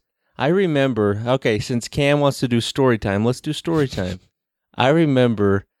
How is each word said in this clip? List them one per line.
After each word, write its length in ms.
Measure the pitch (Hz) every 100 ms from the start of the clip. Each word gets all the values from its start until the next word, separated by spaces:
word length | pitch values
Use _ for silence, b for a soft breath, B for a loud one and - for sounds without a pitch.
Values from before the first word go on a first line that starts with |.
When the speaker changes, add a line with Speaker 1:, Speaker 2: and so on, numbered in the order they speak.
| _ _ _ -
Speaker 1:
I 80 | 131
remember, 720 | 185 190 147 135 113 104 104 117
okay, 320 | 131 127 107
since 300 | - 120 -
Cam 320 | - 143 147
wants 200 | 143 131
to 80 | 131
do 120 | 120
story 340 | - - 131 117
time, 260 | 110 101
let's 160 | 113 123
do 100 | -
story 360 | 151 - 165 139
time. 320 | - 90 92 _ _ _
Speaker 2:
<laughs> 260 | _ _
Speaker 1:
I 140 | - 127
remember 760 | 160 160 131 123 104 101 98 - _